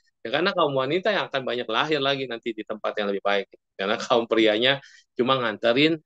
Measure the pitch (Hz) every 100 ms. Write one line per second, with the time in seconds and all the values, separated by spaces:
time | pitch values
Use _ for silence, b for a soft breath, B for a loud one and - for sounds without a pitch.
0 | b _ 113 143 190 185 151 135 131 180
1 | 214 180 127 139 120 120 113 113 151 147
2 | 139 139 127 117 120 110 107 107 107 107
3 | 101 98 101 101 - - _ - 98 113
4 | - 120 113 113 107 107 127 139 B B
5 | _ - 123 131 117 101 117 123 156 160